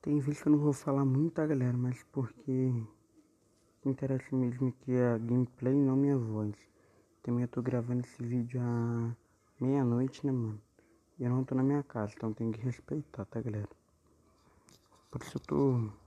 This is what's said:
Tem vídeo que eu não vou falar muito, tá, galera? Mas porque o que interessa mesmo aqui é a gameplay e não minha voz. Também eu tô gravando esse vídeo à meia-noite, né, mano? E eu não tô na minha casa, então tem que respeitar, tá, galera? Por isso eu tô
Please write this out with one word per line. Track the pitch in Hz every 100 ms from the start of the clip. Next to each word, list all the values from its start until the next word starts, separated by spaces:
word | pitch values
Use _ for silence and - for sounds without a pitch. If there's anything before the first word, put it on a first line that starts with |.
Tem | - 147
vídeo | 139 147
que | 147
eu |
não | 147
vou | 147
falar | 131 - 139
muito, | 135 131 160
tá, | 165 156
galera? | 143 127 123
Mas | 123 123 -
porque | - 120 - - 131 131
o | 120 110 _ _ - _ _ _ _ _ _
que | 135
interessa | 131 135 131 -
mesmo | 131 123 123 131
aqui | 123 -
é | 123 123
a | 113
gameplay | 117 123 123 - 127
e | 139
não | 139
minha | 131 143 135
voz. | 113 107 104 101 - _ _ _ _ _
Também | - 120
eu | 120
tô | -
gravando | 123 123 117 123
esse | 123 -
vídeo | 117 123 117 127
à | 120 120 117 117 117 117 _ _ _ _
meia-noite, | 123 139 123 120 131 -
né, | 143
mano? | 127 113 107 _ _ _ _ _ -
E |
eu | 123
não | 127
tô | 131
na | 131
minha | 135 143
casa, | 143 120 104 -
então | 113
tem | 107 113
que | 110
respeitar, | 123 117 - 147 - -
tá, | 98 117
galera? | 117 104 104 - _ _ _ _ _ _ _ _ _ - _ _ _
Por | 127
isso | - 143
eu |
tô | - 143 139 123 110 104